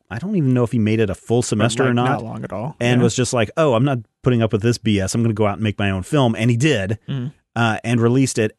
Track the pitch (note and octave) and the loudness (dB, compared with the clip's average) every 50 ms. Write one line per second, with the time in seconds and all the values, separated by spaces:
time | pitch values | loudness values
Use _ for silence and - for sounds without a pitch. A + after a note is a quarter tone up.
0 | _ - F#2 A#2+ D#3+ G3+ A3 F3+ C#3+ C3 B2+ B2 A#2+ A2 - A#2 G#2 G#2+ A2 A2 | _ -12 -12 -10 -6 -4 -2 0 0 2 2 2 0 0 0 0 0 2 2 2
1 | A2 F#2+ F#2 - - - A2+ B2 A#2+ - A#2+ G#2+ G#2+ A#2 A2+ B2 C3 B2+ A#2+ A#2+ | 0 0 -2 -6 -4 -2 0 0 0 0 0 0 0 0 0 0 0 2 2 0
2 | B2 B2+ C#3+ - A2 A2+ - A2 G#2 - - G2+ A2+ D3+ - - A#2+ A#2+ B2 B2 | 0 0 -2 -4 -6 -10 -12 -12 -10 -10 -10 -8 -8 -10 -6 -2 0 2 2 4
3 | A#2+ A2+ - - B2 - - A#2+ G#2+ G#2 - - D#3+ D3 A#2 A2+ C3 C#3+ C3+ A#2+ | 4 2 2 0 -2 0 0 0 -2 0 0 0 2 2 2 2 2 2 0 -2
4 | G#2+ _ _ _ - C3 B2 A2+ A2+ G#2+ - G#2 A2 A#2+ A#2 - - A2+ G#2 G2 | -6 _ _ _ 0 2 2 2 2 2 0 2 2 0 0 0 0 0 0 0
5 | F#2+ F#2+ - A#2 A2+ A#2 G#2+ G#2 G#2+ G2+ G2+ - A2 G#2+ G2+ - G2+ G2 F#2+ F#2 | 0 -2 -2 0 0 0 0 0 0 -2 -2 -2 -4 -4 -2 -2 -2 -2 -2 -4
6 | F2+ - D3+ D3 C3 A#2+ G#2+ F2+ A2+ B2 A#2+ A2+ C#3 D#3+ C3+ G2+ F#2+ F#2+ A2 - | -4 -2 0 2 2 2 2 0 0 0 2 2 2 0 0 0 -2 -4 -6 -6
7 | _ - C#3 B2+ A#2+ D3 - _ _ _ - A#2 A#2 A2+ G#2+ - - A#2 A#2+ A#2 | _ -8 -8 -6 -8 -8 -12 _ _ _ -4 -2 0 0 -2 -2 -2 -2 0 2
8 | A#2 A#2 B2 C3+ C3+ B2 - A#2+ G#2+ A2 - | 2 2 2 2 2 0 0 0 -2 -2 -2